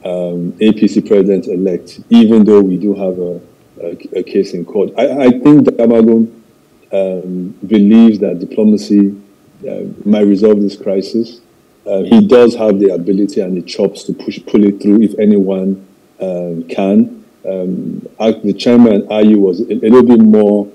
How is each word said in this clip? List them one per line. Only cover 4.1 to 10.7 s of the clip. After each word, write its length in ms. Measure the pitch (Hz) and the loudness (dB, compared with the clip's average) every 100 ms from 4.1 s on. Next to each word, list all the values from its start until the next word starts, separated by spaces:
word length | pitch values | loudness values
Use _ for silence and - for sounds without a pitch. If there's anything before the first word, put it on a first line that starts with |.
| 95 | -10
a 40 | |
case 300 | 87 101 95 | -4 -4 -4
in 120 | 90 85 | -8 -8
court. 260 | 107 92 - | -6 -4 -2
I, 280 | 135 139 127 | -4 0 0
I 40 | |
think 360 | 123 147 147 123 | 2 4 4 2
Damagun, 640 | - 117 117 113 113 113 - _ _ _ _ _ | 0 0 4 4 2 0 -6 _ _ _ _ _
um, 560 | 98 95 92 90 90 90 - 95 | -6 -4 -6 -8 -10 -10 -12 -2
believes 540 | 110 101 113 113 104 | 2 4 6 4 2
that 200 | 95 87 | -4 -4
diplomacy, 800 | 92 - 107 104 - 104 98 101 _ _ _ _ 101 | -8 -2 0 0 0 0 0 -4 _ _ _ _ -14
uh, 140 | 98 98 - 101 | -12 -14 -10 -4
might 160 | 104 | 0
resolve 400 | 101 95 107 104 | 2 2 2 2
this 160 | 101 | -2